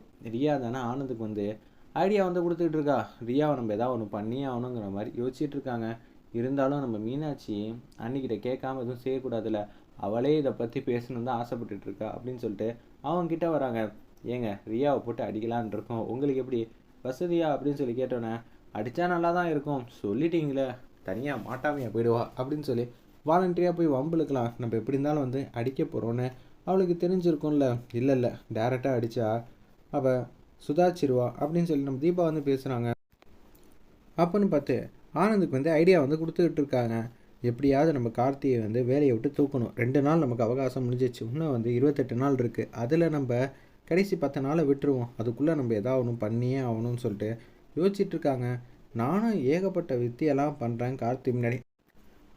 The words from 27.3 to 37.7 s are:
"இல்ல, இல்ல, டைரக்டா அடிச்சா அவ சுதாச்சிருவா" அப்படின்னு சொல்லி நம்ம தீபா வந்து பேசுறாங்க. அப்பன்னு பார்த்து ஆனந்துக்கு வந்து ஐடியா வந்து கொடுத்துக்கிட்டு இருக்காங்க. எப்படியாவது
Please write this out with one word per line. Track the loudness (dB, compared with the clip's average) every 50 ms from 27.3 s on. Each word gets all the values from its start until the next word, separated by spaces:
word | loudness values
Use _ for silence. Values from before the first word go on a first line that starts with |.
| 2 2 0 2 2 4 4 4 2 0 -4 -6 -4
"இல்ல, | 0 2 4 4
இல்ல, | 4 2 0 -2 -4 -8 -6 -4
டைரக்டா | -2 0 0 0 0 0 0 0
அடிச்சா | 0 0 -2 -2 0 0 0 0 -2 -4 -8 -14 -20 -20 -20 -20 -20 -12 -6 -2
அவ | 0 2 2 2 2 0 -4 -10 -18 -20 -20 -20 -10 -6
சுதாச்சிருவா" | 0 2 4 4 4 4 2 2 2 4 2 2 0 -2
அப்படின்னு | -2 -4 0 0 2 2 2
சொல்லி | 2 0 0 0
நம்ம | -2 0
தீபா | 2 2 2 4 2
வந்து | 2 2 0 0
பேசுறாங்க. | 0 0 0 0 -2 -2 0 0 0 -2 -4 _ _ _ _ _ -20 -20 -20 -20 -20 -20 -20 -20 -20 -20 -20 -20 -20 -20 -20 _ -8 -2 0
அப்பன்னு | 0 2 4 2 2 4
பார்த்து | 2 2 2 2 0 0 -2 -6 -12 -18 -20 -6 0
ஆனந்துக்கு | 2 2 4 4 4 2 2 2 0
வந்து | 2 4
ஐடியா | 4 6 6 8 8 6
வந்து | 6 4 2 0
கொடுத்துக்கிட்டு | 0 -2 0 2 2 2 2 2
இருக்காங்க. | 0 2 2 2 2 2 0 -2 -2 -4 -8 -16 -20 -20 -12 -4 -2
எப்படியாவது | -2 0 2 4 4